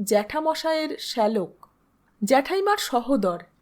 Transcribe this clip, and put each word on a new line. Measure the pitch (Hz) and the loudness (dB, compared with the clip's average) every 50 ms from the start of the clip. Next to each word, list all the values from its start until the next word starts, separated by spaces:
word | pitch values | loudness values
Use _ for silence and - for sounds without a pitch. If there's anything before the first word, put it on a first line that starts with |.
| 196 | -2
জ্যাঠামশায়ের | 208 214 208 208 - 302 311 311 311 311 - - 320 320 311 311 302 - - | 2 2 2 2 0 -4 -2 0 0 -2 0 -2 -2 0 0 -2 -4 -6 -10
শ্যালক, | - - - 240 214 214 226 202 170 - - _ - _ _ _ _ _ _ _ _ _ _ _ 208 | -10 -6 -2 0 0 2 2 0 -2 -4 -8 _ -20 _ _ _ _ _ _ _ _ _ _ _ 0
জ্যাঠাইমার | 196 262 277 277 - 359 392 392 403 415 | 4 4 4 4 2 -2 0 2 0 0
সহোদর, | 415 - - 262 240 226 240 277 226 196 180 170 170 - - _ _ | 0 -2 -2 -2 -2 0 2 0 2 2 0 -2 -4 -10 -18 _ _